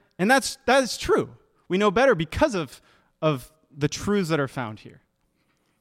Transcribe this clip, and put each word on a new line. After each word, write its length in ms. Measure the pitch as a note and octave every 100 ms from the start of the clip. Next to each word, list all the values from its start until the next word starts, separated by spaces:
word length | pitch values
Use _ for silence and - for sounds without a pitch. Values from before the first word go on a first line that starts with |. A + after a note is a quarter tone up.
| _ -
and 100 | G3
that's, 280 | C4+ - - -
that 180 | C4+
is 140 | B3 -
true. 320 | - A3+ B2 - _ _ -
We 100 | F#3
know 140 | G#3
better 240 | G3 C4+ F3
because 400 | E3 - D4 G3
of, 260 | C#3+ - _ _ _ -
of 300 | D#3 C3+ - _ _ D#3
the 120 | D3
truths 420 | - G3 G#3 E3
that 100 | D#3+
are 80 | C3+
found 320 | - A2+ G#2+
here. 220 | A#2 - _ _ _ _ _ _ _ _